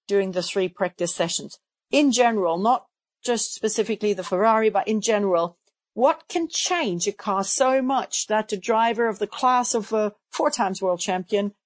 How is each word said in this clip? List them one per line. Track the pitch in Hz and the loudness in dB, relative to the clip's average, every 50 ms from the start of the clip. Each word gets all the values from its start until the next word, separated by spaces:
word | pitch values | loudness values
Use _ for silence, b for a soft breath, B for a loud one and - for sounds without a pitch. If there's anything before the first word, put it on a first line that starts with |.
| _ | _
during | - 202 202 190 190 180 | 0 0 0 0 0 -2
the | 185 175 | -4 -4
three | - - 202 185 180 | -2 -2 -2 -2 -2
practice | - - 190 180 _ - 175 170 - | -2 -2 -4 -4 _ -2 -2 -2 0
sessions. | - 170 170 - - - - - _ _ _ _ _ _ - | -2 -2 -2 -2 -6 -8 -10 -18 _ _ _ _ _ _ 0
In | - 285 294 277 | 2 4 4 4
general, | 226 247 240 233 226 202 185 165 165 180 | 4 4 4 4 4 2 0 0 0 0
not | 202 233 254 254 - _ _ _ _ _ _ _ - | 2 2 0 0 -2 _ _ _ _ _ _ _ -4
just | 254 240 220 - - - | -2 -2 -2 -2 -6 -6
specifically | - - 208 - 233 202 - 214 - 214 208 196 | -4 -4 -2 0 0 -2 -2 -2 -2 0 -2 -2
the | 185 180 | -2 -2
Ferrari, | - 190 180 214 226 220 220 220 220 | -2 0 2 4 4 4 4 2 2
but | 190 190 - | 0 0 0
in | 208 220 214 | 0 -2 -2
general, | - 233 214 202 202 190 175 165 170 175 _ _ _ _ _ _ _ _ - | 0 0 0 2 2 2 2 2 0 -2 _ _ _ _ _ _ _ _ -2
what | 214 240 302 311 - _ | 2 2 2 2 0 _
can | - - 339 330 311 | -6 -4 -4 -4 -2
change | - - - - 359 349 294 208 175 175 - | -4 -4 -2 -2 -2 -2 0 -2 -2 -2 -2
a | 208 - | -4 -4
car | - - 214 190 196 190 | -6 -4 -2 -2 -2 0
so | - - - 262 262 262 269 | 0 2 2 2 4 4 2
much | 254 262 269 240 - - - - - | 0 0 -2 -2 -2 -4 -6 -8 -4
that | - 214 214 214 - | 0 -2 -2 0 -2
the | 208 | -6
driver | 185 - 233 220 220 226 233 220 220 233 | -6 -2 0 2 2 2 2 0 0 0
of | 226 196 196 | -2 -2 -4
the | 208 | -6
class | - - - 269 254 254 247 240 - - | -8 -6 0 2 2 2 2 2 0 -2
of | 226 202 - 220 | -2 -2 -2 -2
a | 214 214 208 - _ _ _ | 0 0 -2 -4 _ _ _
four | - - 311 294 | -6 -2 -2 -2
times | - - 208 190 190 - | 0 0 -2 -2 -2 -2
world | 196 185 180 175 | -2 -2 -2 -2
champion, | - 208 185 185 180 - 214 202 208 202 - _ _ | -2 -4 -4 -4 -4 -2 -2 -2 -2 -2 -8 _ _